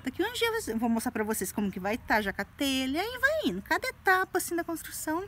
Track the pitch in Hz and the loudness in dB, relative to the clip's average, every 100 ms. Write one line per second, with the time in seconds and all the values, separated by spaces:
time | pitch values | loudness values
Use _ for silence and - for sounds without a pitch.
0 | - - 392 480 466 440 - 226 233 226 | -6 -2 -2 0 0 2 -2 0 2 2
1 | 247 220 214 220 185 - 208 185 185 240 | 0 -2 -2 -2 -2 -2 -2 -2 -4 -4
2 | - 226 202 185 202 - 277 262 262 285 | 2 2 2 -2 -6 -2 0 0 0 0
3 | 427 508 523 622 403 185 - 320 508 - | -2 2 2 2 0 -2 0 0 0 -2
4 | - 370 370 370 - 339 339 330 - - | 4 4 4 0 0 -2 -2 -6 -8 -8
5 | - 320 | -2 -2